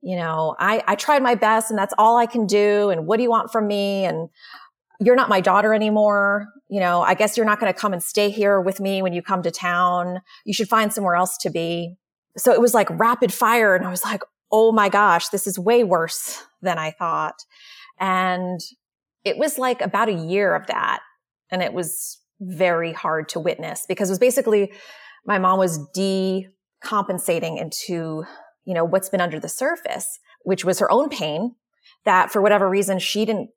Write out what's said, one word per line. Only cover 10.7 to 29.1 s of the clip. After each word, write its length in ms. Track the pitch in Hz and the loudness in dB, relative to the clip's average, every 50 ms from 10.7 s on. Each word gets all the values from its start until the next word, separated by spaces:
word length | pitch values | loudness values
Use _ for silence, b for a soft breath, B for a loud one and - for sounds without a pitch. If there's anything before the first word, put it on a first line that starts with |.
| - 220 220 208 208 | 2 2 2 2 -2
somewhere 240 | - 202 185 175 | -2 0 0 2
else 200 | 175 185 185 - - | 2 0 0 -2 -6
to 120 | - 190 | -6 -6
be." 460 | 151 170 165 165 170 170 170 170 180 _ _ _ _ _ _ _ _ | -4 -4 -4 -4 -4 -6 -6 -10 -12 _ _ _ _ _ _ _ _
So 160 | 190 - 254 226 | -2 2 4 4
it 80 | - | 6
was, 140 | 233 247 233 | 4 4 4
like, 140 | 233 202 - | 4 2 2
rapid 420 | 170 165 214 233 247 247 - 202 - | 0 0 0 0 2 2 0 -2 0
fire. 420 | - 247 220 226 240 226 208 185 | 0 0 2 2 4 4 4 4
And 100 | 185 185 | 2 0
I 60 | 185 | -2
was 140 | 180 180 - | -6 -6 -6
like, 180 | - 214 196 - _ _ _ _ _ - | -6 -6 -6 -8 _ _ _ _ _ 2
"Oh 180 | 220 220 226 | 4 4 4
my 180 | 220 220 208 202 | 4 4 2 2
gosh, 420 | 190 202 208 202 175 170 - - | 4 4 4 4 4 2 0 -2
this 180 | - 196 - 208 | -6 -4 -4 -4
is 100 | 185 - | -6 -4
way 240 | 180 202 233 240 240 | 0 2 4 4 4
worse 640 | 190 185 170 160 165 - - - - - - - _ _ _ - | 4 2 0 0 -2 -4 -8 -8 -10 -12 -12 -16 _ _ _ -6
than 160 | 185 170 160 | -4 -4 -2
I 140 | 156 156 160 | -4 -8 -6
thought." 500 | _ 180 170 160 156 156 156 - _ - B B B B B B B B B B _ | _ -4 -4 -2 -2 -4 -6 -8 _ -20 B B B B B B B B B B _
And 640 | - 190 185 185 185 185 180 180 185 180 185 170 - - - _ _ _ _ _ _ _ _ _ _ | -2 -2 0 0 0 0 -2 -2 -4 -6 -6 -8 -10 -14 -20 _ _ _ _ _ _ _ _ _ _
it 120 | 202 - | -4 -2
was, 220 | - 262 311 277 - | 0 -2 -2 -2 -2
like, 220 | 254 254 247 240 | -2 -2 -2 -2
about 280 | - 196 - 202 226 226 | -4 -4 -2 0 0 0
a 40 | 202 | -2
year 420 | 170 160 160 180 196 208 190 170 | -4 -4 -4 -2 0 0 0 0
of 140 | 165 - - | -2 -2 -4
that. 320 | - - - - - - - _ _ _ _ _ _ _ _ _ | -6 -4 -2 -2 -4 -4 -8 _ _ _ _ _ _ _ _ _
And 120 | - 185 180 | -6 -4 -4
it 100 | 139 101 | -4 -4
was 480 | 180 180 160 - - - - - _ _ _ _ _ | -6 -6 -6 -8 -10 -12 -12 -14 _ _ _ _ _
very 520 | 202 185 185 151 185 180 175 165 170 165 165 | -14 -14 -4 -2 0 0 2 0 -2 -4 -6
hard 360 | 160 - 175 156 160 156 160 | -6 -4 -4 -4 -4 -4 -6
to 100 | - 170 | -8 -6
witness 440 | 156 170 160 - - 160 151 - - _ | -4 -4 -4 -4 -8 -10 -10 -10 -8 _
because 200 | 190 - 208 185 | -4 -4 -2 -2
it 40 | 190 | 0
was 60 | 180 | 2
basically 520 | 247 254 247 - 254 240 214 208 202 196 B B B B B B B B B B B | 2 2 2 2 0 2 2 2 0 0 B B B B B B B B B B B
my 120 | - 180 185 | -2 -2 0
mom 200 | 185 185 190 190 | 2 2 2 2
was 200 | 190 180 165 156 143 - _ | 2 0 0 -4 -10 -10 _
decompensating 1600 | 185 196 196 190 190 190 190 185 190 190 190 _ _ _ _ _ _ - - 220 208 202 - 185 180 - - 175 170 165 165 160 - | -4 -2 0 0 0 0 -2 -2 -4 -6 -8 _ _ _ _ _ _ -10 -4 -2 -2 -2 -2 -4 -6 -2 -2 -2 -2 -2 -4 -6 -8
into, 640 | - 151 - - - - 180 170 165 160 156 156 165 B B B B B B _ _ | -10 -10 -10 -12 -8 -6 -6 -6 -6 -6 -8 -8 -10 B B B B B B _ _
you 100 | - 185 | -6 -2
know, 100 | 170 165 | -2 0
what's 240 | 170 160 190 190 | 2 0 -2 -2
been 120 | - | -2